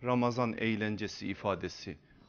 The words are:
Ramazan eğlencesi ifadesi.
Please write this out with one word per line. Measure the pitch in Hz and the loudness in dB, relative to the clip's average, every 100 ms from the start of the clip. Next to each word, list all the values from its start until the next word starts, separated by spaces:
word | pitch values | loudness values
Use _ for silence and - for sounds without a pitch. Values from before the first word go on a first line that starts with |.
Ramazan | 123 123 120 120 117 - | 2 4 4 4 0 2
eğlencesi | 113 107 107 107 104 - 101 | 0 2 0 -2 -4 -4 -6
ifadesi. | 95 104 87 90 - 98 76 - - | -2 -2 -2 -4 -8 -12 -14 -16 -20